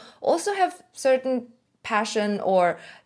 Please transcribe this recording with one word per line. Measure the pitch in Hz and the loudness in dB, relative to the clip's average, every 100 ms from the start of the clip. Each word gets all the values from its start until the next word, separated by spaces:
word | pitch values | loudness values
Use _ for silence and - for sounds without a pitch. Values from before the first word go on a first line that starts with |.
| - - | -10 -6
also | - 330 415 | 0 0 0
have | 392 349 - _ | -2 -2 -2 _
certain | - 269 262 262 254 240 _ _ _ | -4 0 2 0 -4 -6 _ _ _
passion | - 214 220 220 208 202 | -4 -2 0 -2 -2 -2
or | - 185 175 165 - - | 2 4 2 0 -10 -20